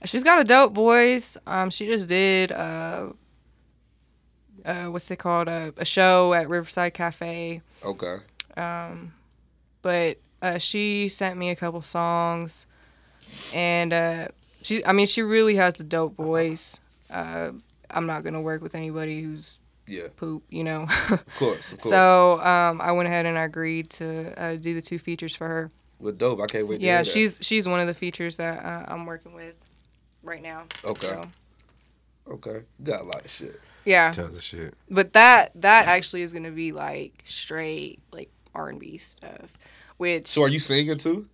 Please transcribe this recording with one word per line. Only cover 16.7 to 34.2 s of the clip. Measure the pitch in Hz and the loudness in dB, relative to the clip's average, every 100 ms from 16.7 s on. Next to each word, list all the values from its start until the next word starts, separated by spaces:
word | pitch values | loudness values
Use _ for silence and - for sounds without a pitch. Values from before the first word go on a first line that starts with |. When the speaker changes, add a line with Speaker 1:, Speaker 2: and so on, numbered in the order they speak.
| - _ _ _ | -6 _ _ _
Speaker 1:
Uh, | 180 165 165 - - _ _ _ | -10 -8 -6 -8 -10 _ _ _
I'm | - 165 | -6 -4
not | 156 | -6
gonna | 160 160 | -8 -6
work | 156 156 | -6 -8
with | 160 | -10
anybody | 160 160 156 156 156 | -10 -8 -8 -8 -8
who's | 156 156 156 - _ _ - | -10 -12 -14 -18 _ _ -14
Speaker 2:
Yeah. | 92 85 _ | -12 -12 _
Speaker 1:
poop, | 165 156 _ | -10 -10 _
you | 165 | -8
know. | 160 156 160 - | -6 -6 -4 -4
<laughs> | - | 0
Speaker 2:
Of | 190 - - | -2 -2 -4
course, | 123 - - | -2 -2 -10
of | 98 | -4
course. | - | 2
Speaker 1:
So, | 190 185 180 180 170 | 6 8 8 6 4
um, | 175 175 170 165 | 4 4 2 0
I | 170 | 0
went | 175 175 | 0 0
ahead | 170 165 | 0 0
and | 165 | -2
I | |
agreed | 160 160 160 165 165 | -4 -4 -4 -6 -8
to, | - 160 160 160 - | -10 -8 -8 -10 -8
uh, | 170 165 | -8 -6
do | 165 | -6
the | 165 | -6
two | 160 170 | -8 -10
features | - 170 165 | -8 -10 -8
for | - 165 | -8 -6
her. | 165 160 _ _ _ | -6 -8 _ _ _
Speaker 2:
Well, | 104 | -10
dope. | 95 120 110 | 0 0 0
I | 104 | -2
can't | 113 104 | -2 -4
wait | - | -2
to | 185 | 2
Speaker 1:
Yeah, | 175 | 2
Speaker 2:
hear | |
that. | 165 | 2
Speaker 1:
she's, | 214 214 202 | 2 2 0
she's | - 220 180 | 0 0 0
one | 175 | -2
of | 175 | -2
the | |
features | 170 180 - 170 170 | -4 -10 -8 -8 -6
that, | 165 165 | -6 -8
uh, | - 170 - | -10 -12 -12
I'm | 170 170 | -12 -12
working | 165 170 | -16 -18
with | 170 165 165 _ _ _ _ _ _ | -20 -20 -20 _ _ _ _ _ _
right | 165 165 | -14 -14
now. | 165 160 165 - | -12 -16 -14 -10
Speaker 2:
Okay. | - 107 92 | -8 -6 -8
Speaker 1:
So. | 82 87 _ _ _ _ _ _ _ _ _ - | -8 -14 _ _ _ _ _ _ _ _ _ -18
Speaker 2:
Okay. | - 107 110 113 _ | -16 -12 -14 -14 _
You | |
got | 139 104 | -6 -6
a | |
lot | 87 - | -6 -12
of | - | -12
shit. | - - - _ - | -14 -14 -18 _ -8
Speaker 1:
Yeah. | - 185 165 | 4 6 4
Speaker 3:
Tons | 170 | 0